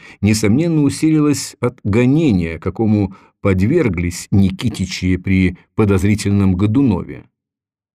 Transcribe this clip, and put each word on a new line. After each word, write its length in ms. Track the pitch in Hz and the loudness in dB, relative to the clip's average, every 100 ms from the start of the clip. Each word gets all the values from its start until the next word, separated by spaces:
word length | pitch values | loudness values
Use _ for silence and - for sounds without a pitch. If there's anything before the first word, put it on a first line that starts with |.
| - - | -20 -4
несомненно 640 | 101 110 107 123 170 156 | 0 0 2 0 2 2
усилилась 720 | 139 139 156 156 147 139 - - | 0 0 0 2 2 -2 -6 -6
от 220 | 123 - | -6 -6
гонения, 800 | 107 107 123 151 160 95 82 82 | -2 2 2 2 2 0 -2 -6
какому 560 | 92 87 110 107 98 - _ _ | -8 -4 0 2 0 -6 _ _
подверглись 880 | 101 92 101 175 123 87 87 - - | -2 0 2 2 0 -2 -4 -6 -2
Никитичи 840 | 98 95 95 123 - 92 - 92 92 | 2 2 0 -6 -6 -8 -4 -2 -2
при 420 | 95 95 90 87 _ | 0 0 0 -2 _
подозрительном 800 | - 104 98 101 104 101 101 95 | -2 2 2 2 0 0 0 2
Годунове. 720 | 90 104 120 139 87 69 64 - _ _ _ _ _ _ | 2 0 2 0 -2 -6 -14 -18 _ _ _ _ _ _